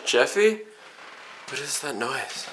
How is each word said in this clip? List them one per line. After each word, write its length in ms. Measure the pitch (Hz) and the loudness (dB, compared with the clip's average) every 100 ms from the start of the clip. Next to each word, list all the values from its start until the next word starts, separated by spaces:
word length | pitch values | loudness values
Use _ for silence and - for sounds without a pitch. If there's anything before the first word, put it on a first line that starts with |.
J-, 140 | - 120 | 2 4
Jeffy? 420 | 139 202 214 214 - - - - - - - - - | 4 6 4 4 -8 -20 -20 -20 -20 -18 -18 -18 -10
What 100 | 135 | -8
is 220 | 147 - | -6 -6
that 140 | 147 | -6
noise? 560 | 139 120 131 123 - - | -4 -4 -4 -6 -10 -12